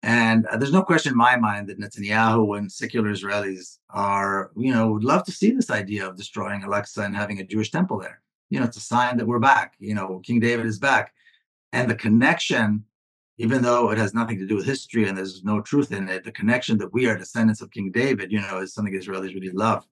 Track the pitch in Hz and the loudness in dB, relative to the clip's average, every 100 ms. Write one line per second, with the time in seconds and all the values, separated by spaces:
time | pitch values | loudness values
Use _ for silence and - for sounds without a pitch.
0 | 113 120 117 113 110 117 139 180 190 165 | 2 2 4 4 2 0 2 2 4 2
1 | 147 120 120 123 110 104 101 98 101 - | 2 4 4 4 2 -2 -8 -10 -12 -10
2 | 101 107 113 113 107 104 101 - 117 120 | -2 2 4 4 2 0 -6 -8 -6 -2
3 | 107 101 98 104 98 95 92 - _ 101 | -2 -2 -4 -4 -4 -8 -12 -20 _ -4
4 | 101 98 98 98 95 - 131 120 113 107 | 0 0 0 -2 -4 -4 0 2 2 2
5 | 117 165 185 180 202 269 - 104 95 104 | 2 0 0 0 2 2 0 -2 -4 -6
6 | 95 92 104 - 95 101 98 101 104 - | -6 -10 -12 -8 -6 -6 -4 -4 -4 -6
7 | 101 101 104 98 95 107 107 156 185 104 | -6 -4 -6 -8 -6 -4 -2 -2 -2 -4
8 | - - _ _ _ 135 117 110 - 117 | -10 -18 _ _ _ -2 -2 -4 -4 0
9 | 123 120 110 120 131 127 - _ 101 107 | 0 0 0 2 4 2 0 _ -6 -6
10 | 95 92 95 120 117 120 113 101 139 123 | -4 -10 0 2 2 0 -2 0 2 2
11 | 101 _ _ _ _ _ _ 127 123 107 | 0 _ _ _ _ _ _ -2 0 0
12 | 113 113 139 165 - 131 110 107 107 _ | 4 6 6 2 0 2 2 0 -4 _
13 | _ _ _ _ 110 131 120 120 117 107 | _ _ _ _ 0 2 4 4 4 2
14 | 101 110 113 101 95 107 92 135 - 120 | 0 0 -2 -4 -2 -2 0 -4 -4 0
15 | 104 95 95 95 95 107 113 143 143 104 | 0 0 -8 -6 -2 -2 0 0 0 -2
16 | 98 95 - - 104 123 - 110 - - | -6 -6 -8 -4 0 0 2 -2 0 0
17 | 123 - - 120 113 107 - - 98 98 | 0 0 -4 0 2 2 -6 -8 -4 0
18 | 131 131 95 104 98 95 95 - 104 95 | 0 0 -2 -4 -4 -6 -8 -6 -4 -4
19 | 92 95 95 92 92 92 110 98 - | -6 -6 -6 -8 -8 -2 0 0 -4